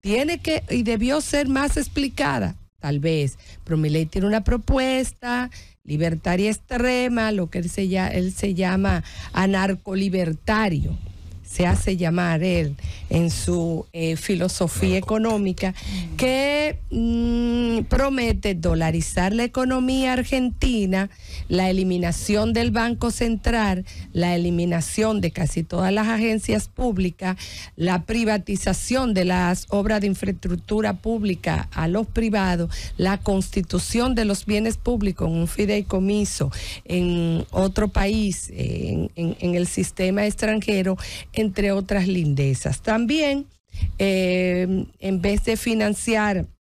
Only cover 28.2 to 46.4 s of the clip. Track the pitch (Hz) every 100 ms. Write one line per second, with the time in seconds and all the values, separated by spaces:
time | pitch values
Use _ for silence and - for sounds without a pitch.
28.2 | 226 214 175 196 - 185 - 254 254 190
29.2 | 180 180 180 180 - 202 202 214 202 185
30.2 | 196 180 180 175 - 214 214 190 220 226
31.2 | 208 170 - 156 - - 160 190 220 -
32.2 | 226 208 190 175 170 - - - 180 202
33.2 | - 196 190 - 175 180 - 226 247 240
34.2 | 214 202 - 208 220 220 - 240 208 175
35.2 | 165 165 170 - 208 208 190 190 190 208
36.2 | 202 - 139 - - - - 180 180 175
37.2 | 170 165 165 180 190 190 214 - 196 220
38.2 | 208 - - - 123 - - 156 - -
39.2 | 170 - 180 175 180 - 185 - 185 196
40.2 | 214 202 214 214 196 202 185 185 - -
41.2 | - - 214 190 208 196 190 202 185 185
42.2 | 156 139 139 131 - 139 - 220 233 302
43.2 | 294 277 285 _ _ - - - 196 190
44.2 | 185 180 180 180 180 190 - - 190 190
45.2 | 185 202 - 226 240 226 208 202 - 220
46.2 | 208 190